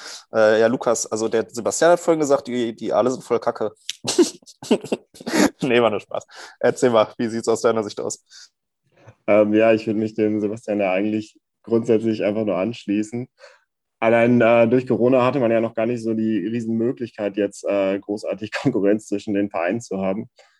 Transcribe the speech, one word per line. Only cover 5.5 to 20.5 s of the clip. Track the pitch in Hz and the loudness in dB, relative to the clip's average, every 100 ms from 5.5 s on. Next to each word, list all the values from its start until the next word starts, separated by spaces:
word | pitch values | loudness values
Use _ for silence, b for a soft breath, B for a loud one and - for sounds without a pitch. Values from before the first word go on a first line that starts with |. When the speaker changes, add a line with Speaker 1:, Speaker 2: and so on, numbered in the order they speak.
| - | 0
Speaker 1:
Nee, | 139 120 | 0 2
war | 113 | 2
nur | 101 | 0
Spaß. | - - - B B - | -6 -12 -12 B B -4
Erzähl | 120 - 127 | -2 2 2
mal, | 113 107 - | 4 2 -2
wie | 117 | -4
sieht's | 113 113 | -4 -2
aus | 110 | 0
deiner | 120 113 | 0 0
Sicht | 104 - | -4 -6
aus? | - - _ - - _ _ _ _ b b - - | -10 -10 _ -20 -20 _ _ _ _ b b -10 0
Speaker 2:
Ähm, | 104 107 | 2 4
ja, | 107 113 | 4 4
ich | 113 110 | 2 0
würde | 107 | -4
mich | 110 110 | -4 -2
dem | 107 107 | -2 0
Sebastian | 104 113 - 104 | -4 -6 -6 -2
ja | 98 | 0
eigentlich | 92 107 107 107 _ _ _ | 0 -2 -4 -6 _ _ _
grundsätzlich | - 113 117 110 110 107 | -2 0 2 0 0 -2
einfach | 92 104 107 | -2 -2 -2
nur | 87 | -2
anschließen. | 101 120 - 101 107 120 131 B B B _ _ _ _ | -4 -6 -4 -4 -4 -8 -12 B B B _ _ _ _
Allein, | 113 117 117 120 | 2 4 4 6
äh, | 113 117 113 | 6 6 4
durch | 127 127 | 2 0
Corona | 110 120 131 | 0 2 4
hatte | 123 139 | 2 0
man | 117 | 0
ja | 117 | 0
noch | 113 113 | -2 -2
gar | 113 | -4
nicht | 123 | -4
so | 113 110 | -4 -2
die | 110 107 92 | -2 -2 -4
Riesenmöglichkeit, | 117 113 113 117 135 117 - 104 98 | -6 -4 -2 -2 -4 -10 -6 -6 -2
jetzt, | 101 - 82 | -4 -4 -4
äh, | 101 95 98 | -2 0 -2
großartig | - 104 - 98 107 | -6 -8 -6 -8 -8
<laughs> | - 139 | -6 -2
Konkurrenz | 113 98 110 - | 0 2 0 -2
zwischen | 101 - 101 | -8 -4 -2
den | 101 | -2
Vereinen | 98 87 113 | -2 -4 -4
zu | - 98 | -6 -6
haben. | 95 101 117 b b | -4 -4 -8 b b